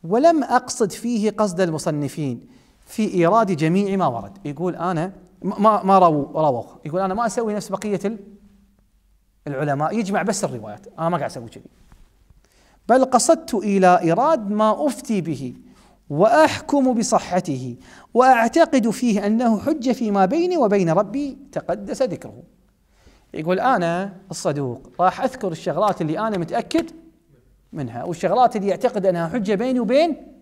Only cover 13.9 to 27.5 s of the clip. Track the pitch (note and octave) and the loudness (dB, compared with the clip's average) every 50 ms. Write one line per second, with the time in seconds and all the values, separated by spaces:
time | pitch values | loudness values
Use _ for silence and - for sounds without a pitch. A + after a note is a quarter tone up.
13.9 | F3+ F3+ - E3 E3 F#3+ B3+ D4+ E4 C4+ G#3+ G3 G#3 G#3+ G#3+ G#3+ G#3 - D4 D4 | 6 6 4 2 2 2 4 2 2 0 0 -4 -2 0 2 2 2 2 0 -2
14.9 | A#3+ - - - A3+ G3 D#3+ D#3+ D#3 A#2 C3 B2+ A#2+ - - - - _ _ _ | -2 -4 -6 -4 -4 -4 -2 -4 -6 -6 -8 -12 -12 -14 -20 -20 -20 _ _ _
15.9 | _ _ _ _ C#3+ D3 F#3 A3 - D4+ D#4 D4 - - - - - C#4+ C4 C4 | _ _ _ _ 0 4 4 4 6 6 4 4 2 -2 -6 0 0 2 2 2
16.9 | B3+ A3+ A3 - A#3 F#3 - - F3 F#3 - - C#3+ B2+ B2+ B2+ A#2+ - - - | 2 0 0 0 0 0 0 0 -4 -2 -2 -2 -6 -6 -6 -8 -10 -12 -16 -20
17.9 | - - - _ _ A3+ B3+ C4 C4 A#3 A3+ A#3 A3+ D#4+ E4 D#4+ D4 C4 G#3 A#3 | -20 -20 -20 _ _ 4 6 6 6 6 4 2 4 4 2 4 4 0 2 2
18.9 | G#3 - - A#3+ G#3 G3+ G3+ G#3 G#3+ A3+ B3+ A#3 A3 G3+ F#3 A#3+ D#4+ D#4 A3+ C4 | -2 0 0 0 0 2 2 0 0 2 2 2 0 0 0 -2 -2 -2 0 -2
19.9 | B3 B3+ A#3+ G#3+ G3+ G3+ F#3+ F3+ A#3 E4 E4+ F4+ F#4 E4 C4 G#3 G3+ G3+ F#3 E3 | -2 0 -2 -2 2 2 2 2 2 0 0 0 2 2 2 2 2 2 2 2
20.9 | D#3+ F3+ G#3 E3+ G3+ C#4 D4 C#4 B3 - - - - D#3+ - - F3 G#3 G3+ G3 | 2 0 0 -2 -4 -6 -6 -8 -10 -12 -20 -12 -12 -10 -6 -6 -6 -6 -6 -10
21.9 | D4 - C4 A#3 E3+ - - A#2+ G#2 A#2+ - _ _ _ _ _ _ _ _ _ | -4 -4 -4 -4 -4 -8 -12 -16 -18 -18 -20 _ _ _ _ _ _ _ _ _
22.9 | _ _ _ - _ _ _ _ - - D#3 E3 F#3 F#3+ - B3 C4 G#3 F3 E3 | _ _ _ -20 _ _ _ _ -12 -8 -4 -2 -2 0 2 0 0 2 0 -2
23.9 | E3+ F3 F#3+ G3+ F#3+ - - - E3 - - F3+ D3+ C#3+ C#3+ B2+ A#2+ C3 - - | -2 -4 -6 -8 -10 -16 -16 -14 -14 -6 -4 -4 -2 -2 -4 -6 -6 -8 -12 -20
24.9 | _ - F3 F#3 F3+ - A#3+ C4+ - - - F#3+ E3 D#3+ - F#3 D3 D#3+ G#3 G#3 | _ 0 0 0 2 0 -4 -4 -4 -4 -6 -6 -6 -6 -6 -4 -2 0 0 0
25.9 | F#3+ - F3 D3+ D#3+ - G#3+ A3+ G#3+ F#3 E3+ D#3+ - A#3 A3+ - - D#4+ E4 D#4+ | 0 -2 -2 -4 -2 -4 -4 -4 -4 -4 -6 -4 -4 -4 -4 -2 -2 -4 -4 -4
26.9 | - - - - _ _ _ _ _ _ _ _ | -12 -20 -20 -20 _ _ _ _ _ _ _ _